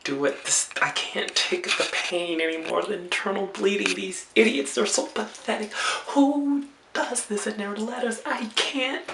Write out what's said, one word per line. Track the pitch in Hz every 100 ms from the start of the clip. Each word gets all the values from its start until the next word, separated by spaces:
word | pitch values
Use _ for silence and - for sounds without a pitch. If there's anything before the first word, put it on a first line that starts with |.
Do | - 139
it. | 143 -
This, | - - - -
I | -
can't | - - - 208
take | - - 180
the | - - -
pain | - - 175 175 165
anymore. | 160 160 160 170
The | - 196
internal | 180 - 202 196 190
bleeding. | 214 196 202 190
These | - 196 - -
idiots, | - 110 139 139
they're | - 107
so | - -
pathetic. | - - - - 220 214 - - - -
Who | 285 277 294 285 285 - - -
does | - 277 240 -
this | 208 220
in | 208
their | 202 208
letters? | 220 240 240 214
I | 294 254 226 -
can't | - 277 262 285 -